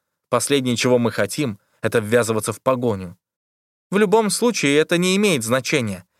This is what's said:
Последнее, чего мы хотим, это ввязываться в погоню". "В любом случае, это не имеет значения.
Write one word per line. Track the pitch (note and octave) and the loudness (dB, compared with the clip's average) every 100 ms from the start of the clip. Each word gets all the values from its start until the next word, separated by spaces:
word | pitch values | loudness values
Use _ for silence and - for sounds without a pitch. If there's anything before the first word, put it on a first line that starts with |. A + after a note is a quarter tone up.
| _ _ - | _ _ -4
Последнее, | B2 - C#3 B2+ A#2 | -2 0 0 0 0
чего | B2+ B2 | 2 2
мы | A#2 | 2
хотим, | - G#2 - C#3 G2 _ _ | 0 -4 -2 -4 -6 _ _
это | A2 A#2+ | -2 -2
ввязываться | G#2 A#2+ A2 A2 G#2 | 2 2 2 -2 -4
в | G#2+ | -4
погоню". | - B2+ B2 G2 F2+ - _ _ _ _ _ _ - | -2 0 -2 -4 -8 -16 _ _ _ _ _ _ -4
"В | F#3+ | 0
любом | G#3+ A3 G#3+ | 2 2 2
случае, | - A#3+ - C#3+ D3 | 0 0 0 2 2
это | D#3 F3 | 2 0
не | F3+ F#3+ | 0 2
имеет | G#3 D3 | 0 0
значения. | A2 C3 - D3+ A2 F#2 - | 0 -2 0 -2 -2 -8 -14